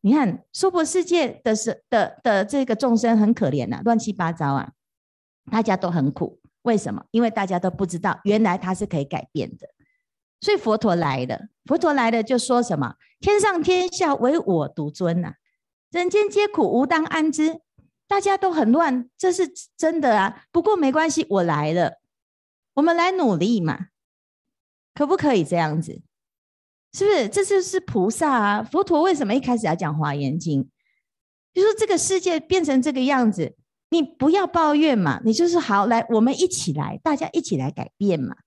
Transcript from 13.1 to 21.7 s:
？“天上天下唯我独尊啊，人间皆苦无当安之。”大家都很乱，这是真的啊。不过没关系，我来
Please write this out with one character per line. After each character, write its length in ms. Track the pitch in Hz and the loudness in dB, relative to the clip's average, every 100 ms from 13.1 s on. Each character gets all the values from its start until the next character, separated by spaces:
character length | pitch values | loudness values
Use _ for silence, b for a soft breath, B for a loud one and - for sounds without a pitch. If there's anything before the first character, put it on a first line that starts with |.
| _ | _
？“天 180 | - 415 | 0 2
上 220 | 415 349 | 2 0
天 260 | 339 370 359 | 2 2 0
下 220 | - 339 277 | -2 -2 2
唯 240 | 247 320 | 2 0
我 280 | - 170 139 | 0 0 -2
独 220 | - 147 | -6 -8
尊 340 | 147 180 170 | -4 -2 -2
啊， 120 | 160 - _ _ _ _ _ | -6 -12 _ _ _ _ _
人 180 | 349 359 | -4 0
间 180 | 415 415 | 0 2
皆 200 | 403 415 | 0 0
苦 160 | 359 | 0
无 220 | - 233 262 | 0 2 2
当 200 | 320 320 | 0 0
安 260 | 320 311 | 0 0
之。” 300 | 285 311 320 _ _ _ _ _ | 2 -2 -2 _ _ _ _ _
大 120 | 403 | -2
家 160 | 392 392 | 0 0
都 160 | 277 | 0
很 200 | 311 226 | 2 4
乱， 360 | 277 320 254 240 _ | 4 2 -2 -6 _
这 120 | 370 | -2
是 120 | 359 330 - - - | 0 -4 -6 -20 -2
真 240 | 320 330 | -2 0
的 180 | 277 208 | 2 2
啊。 260 | 196 - _ | 0 -4 _
不 120 | 339 | 0
过 120 | 370 403 | 2 2
没 160 | 277 | 2
关 160 | 285 320 | 2 0
系， 200 | 311 - | -2 -2
我 140 | 196 | 0
来 300 | 175 147 151 | 0 0 0